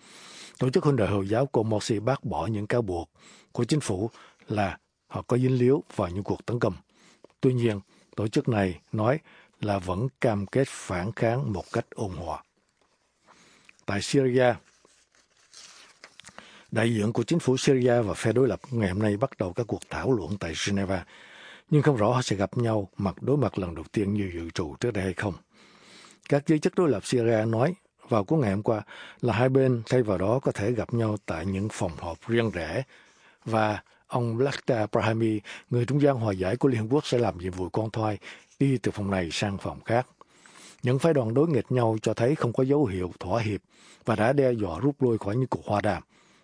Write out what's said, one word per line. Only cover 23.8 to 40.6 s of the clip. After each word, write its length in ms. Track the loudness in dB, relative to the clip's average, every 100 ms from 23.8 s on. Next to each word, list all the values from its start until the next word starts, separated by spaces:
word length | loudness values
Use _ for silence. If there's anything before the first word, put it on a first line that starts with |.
| -6
tiên 220 | -2 0
như 180 | 0 -4
dự 160 | -6 -8
trù 260 | -6 -6 -4
trước 120 | -4
đây 120 | -2
hay 100 | -4
không. 200 | -4 -6 -6 _ _ -20 -20 -20 -20 -20 -18 -2
Các 140 | 0 2
giới 120 | 2
chức 160 | 2 2
đối 140 | 2
lập 160 | 0 0
Syria 400 | 0 2 2 2
nói 280 | 2 0 -2 _ _ 0
vào 140 | 0
cuối 160 | 2 2
ngày 120 | 2
hôm 120 | 0
qua 180 | 0 -2 -4 -16 -20 -4
là 120 | 0
hai 160 | 2 4
bên 320 | 4 4 0 2
thay 180 | 2
vào 140 | 2 0
đó 220 | 0 0
có 120 | 0
thể 200 | -2 -2
gặp 220 | -2 -2
nhau 240 | -2 -2 -2 -6
tại 200 | -6 -4
những 220 | -4 -4
phòng 200 | -4 -6 -6
họp 300 | -10 -10 -2
riêng 240 | 0 0
rẽ, 320 | -2 -6 -6 -8 -14 _ _ _ _ -2
và 360 | 0 0 -2 -10 _ -6
ông 320 | -4 -2 0
Lakhdar 500 | -2 -2 -2 -2 0
Brahimi, 480 | 0 0 2 0 -2 -6 -16 -4
người 160 | -2 0
trung 160 | 2
gian 140 | 2 2
hòa 180 | 0
giải 240 | -2 -2 2
của 120 | 2
Liên 120 | 2
Hợp 60 | 0
Quốc, 160 | -2 0
sẽ 120 | 0
làm 200 | 0 -2
nhiệm 140 | -6
vụ 180 | -6 -4
con 200 | -4 -4
thoi, 280 | -2 -2 -4 -10 -20 _ -2
đi 180 | 0 0
từ 140 | -2
phòng 200 | -2 -2
này 180 | -2 -2
sang 260 | -2 -4 -4
phòng 220 | -8 -8 0
khác. 220 | 0 0 -8 -20 _ -20 -20